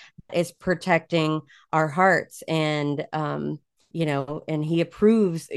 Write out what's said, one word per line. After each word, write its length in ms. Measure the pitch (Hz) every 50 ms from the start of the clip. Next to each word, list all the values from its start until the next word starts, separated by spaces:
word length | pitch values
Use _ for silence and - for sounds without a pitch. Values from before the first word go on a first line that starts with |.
| - - _ - - -
it's 220 | - 170 170 - -
protecting 880 | _ - 185 175 160 - 185 175 160 165 - 170 165 156 156 156 156 151 _ - - _ _ -
our 160 | 156 156 156
hearts. 540 | 139 180 190 190 175 - - - - - -
And, 580 | - 160 160 156 151 151 147 147 143 143 143 156 -
um, 480 | - 156 151 147 147 147 147 147 156 151 _ _ _ _ _ _ -
you 120 | 165 165
know, 360 | 151 143 139 135 139 151 156 -
and 180 | - 156 151 151
he 160 | 156 170 170
approves, 680 | 165 170 - - 208 214 226 226 208 180 165 160 - - -